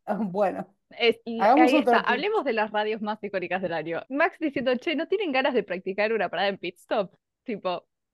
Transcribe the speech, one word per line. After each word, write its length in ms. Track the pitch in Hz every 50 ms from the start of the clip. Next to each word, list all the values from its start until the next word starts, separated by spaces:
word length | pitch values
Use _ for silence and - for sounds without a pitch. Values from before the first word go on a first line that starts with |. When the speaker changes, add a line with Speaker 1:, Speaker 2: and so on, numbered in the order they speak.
| _
Speaker 1:
ah, 120 | - 208 202
bueno. 520 | 226 185 175 208 202 180 185 190 190 - _ _ _ _
Speaker 2:
es, 280 | - - 240 226 226 - -
y 160 | 226 226 233
Speaker 1:
Hagamos 220 | 196 214 254 302 320 254 277
Speaker 2:
ahí 60 | 311
Speaker 1:
otro 120 | 220 240
Speaker 2:
está. 60 | 233 220 -
Speaker 1:
pit. 60 | -
Speaker 2:
Hablemos 340 | 240 254 330 415 440 403 277
de 80 | 277 226
las 180 | 214 214 214
radios 300 | 214 208 214 214 220 208
más 200 | 214 208 220 -
icónicas 400 | - 208 202 190 180 165 175 190
del 120 | 190 165 165
año. 280 | 160 151 165 165 - - -
Max 280 | 254 285 330 370 - -
diciendo, 340 | 330 294 - 294 240 254 254
"Che, 180 | 240 - 359 262
¿no 120 | 269 330
tienen 240 | - 381 440 415 320 262
ganas 200 | 262 262 277 247
de 100 | 220 196
practicar 500 | - 180 180 - 190 196 208 208 220 226
una 160 | 208 185 175
parada 180 | - 165 196
en 100 | 202 196
pit 200 | - - 175 -
stop?" 340 | _ _ - 294 226 196 180 _ _ _ _ _ _ _
Tipo, 420 | - 214 180 - 185 175 - - _ _ _ _ _